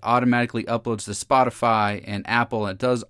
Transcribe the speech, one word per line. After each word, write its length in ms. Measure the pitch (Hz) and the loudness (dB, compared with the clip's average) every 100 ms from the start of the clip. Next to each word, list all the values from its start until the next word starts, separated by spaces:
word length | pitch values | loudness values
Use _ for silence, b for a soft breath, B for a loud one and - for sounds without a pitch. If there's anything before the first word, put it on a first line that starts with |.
automatically 640 | - 120 123 120 120 117 | 0 2 4 2 0 -2
uploads 420 | - 117 120 110 - | -4 -4 -2 -6 -6
to 60 | |
Spotify 920 | 101 - 135 127 - 120 113 104 104 - | -8 2 2 2 2 2 2 2 -2 -6
and 220 | 101 - | -8 -2
Apple, 380 | 120 120 113 101 | 0 0 -2 -4
and 60 | |
it 40 | 95 | -2
does 260 | 127 123 110 | -2 -2 -4